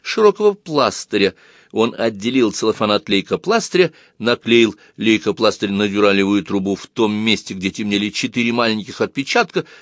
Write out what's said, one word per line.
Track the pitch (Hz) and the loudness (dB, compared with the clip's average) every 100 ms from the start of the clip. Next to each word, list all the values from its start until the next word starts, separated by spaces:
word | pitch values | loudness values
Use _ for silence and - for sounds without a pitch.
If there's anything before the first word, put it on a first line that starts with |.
широкого | - - 214 202 214 | -8 2 2 4 0
пластыря. | 202 - 147 113 - - 104 98 - - _ _ | 0 -4 0 0 -2 -4 0 0 0 -18 _ _
Он | 107 113 - | 0 0 0
отделил | 113 101 113 131 110 | -4 -2 -2 2 0
целлофан | - 110 104 107 | 0 -2 0 0
от | 104 - | 0 0
лейкопластыря, | 98 - 92 - 226 - 175 170 - _ _ | -2 0 -4 0 -2 0 0 0 -2 _ _
наклеил | 110 - 113 117 110 - - - | -2 -2 4 4 4 0 -18 -4
лейкопластырь | 107 107 107 95 110 - 104 | 0 2 0 0 0 0 -2
на | 98 104 | 0 0
дюралевую | 101 101 98 98 101 | 2 2 4 2 0
трубу | 90 101 95 95 | 0 -4 -2 -4
в | - | -6
том | - 110 | -2 0
месте, | 104 110 104 - | 0 0 -2 -4
где | 95 95 | -6 -6
темнели | - 107 101 107 | -4 -4 -2 -2
четыре | - 131 123 117 | -4 -6 -4 -2
маленьких | 117 117 107 104 - | 0 -2 -2 -8 -6
отпечатка, | 107 - 139 240 202 190 - - | -6 -4 -4 -2 -2 -4 -8 -18